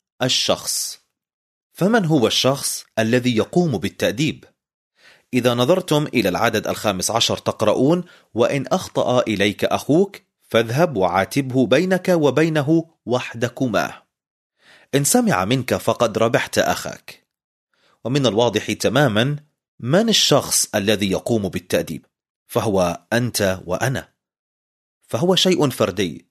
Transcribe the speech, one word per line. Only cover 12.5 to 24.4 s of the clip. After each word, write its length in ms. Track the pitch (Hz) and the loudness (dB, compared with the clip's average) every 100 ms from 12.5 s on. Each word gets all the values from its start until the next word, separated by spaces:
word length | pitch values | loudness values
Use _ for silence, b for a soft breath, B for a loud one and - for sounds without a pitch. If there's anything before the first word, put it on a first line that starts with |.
| 156 139 165 160 _ - | 0 2 0 0 _ -4
وحدكما. 880 | 123 - 120 117 - 131 92 67 - _ _ _ _ _ b b b b 143 | -4 -4 -6 -6 -2 -2 -2 -2 -6 _ _ _ _ _ b b b b -2
إن 80 | |
سمع 420 | 143 247 226 98 95 | 2 2 2 0 0
منك 300 | 131 123 95 | -2 0 -2
فقد 420 | - 113 117 107 | -2 0 0 2
ربحت 420 | 113 127 - 107 | 0 0 -2 0
أخاك." 600 | - 87 - - - - _ _ _ _ _ _ _ _ 113 | 0 -2 -8 -14 -20 -20 _ _ _ _ _ _ _ _ -4
ومن 200 | 143 127 | 0 2
الواضح 460 | 101 120 104 - | 2 2 0 -4
تمامًا 640 | 104 98 120 147 104 127 147 - _ _ - | -2 0 2 2 2 0 -4 -10 _ _ -12
من 300 | 120 170 233 | 0 0 2
الشخص 580 | 202 - 143 - - - 104 | 2 2 2 2 -2 -2 -2
الذي 360 | 101 104 101 | 0 0 0
يقوم 380 | 85 - 117 95 | -2 0 -2 -2
بالتأديب، 560 | 90 - 98 - 78 - _ _ _ _ | -6 -4 -4 -2 -8 -14 _ _ _ _
فهو 540 | 117 117 95 87 85 _ | -4 0 2 0 -2 _
أنت 460 | 117 123 - 101 92 85 | -2 0 0 -2 -2 -6
وأنا، 420 | - 123 117 - _ _ _ | -4 -2 -4 -8 _ _ _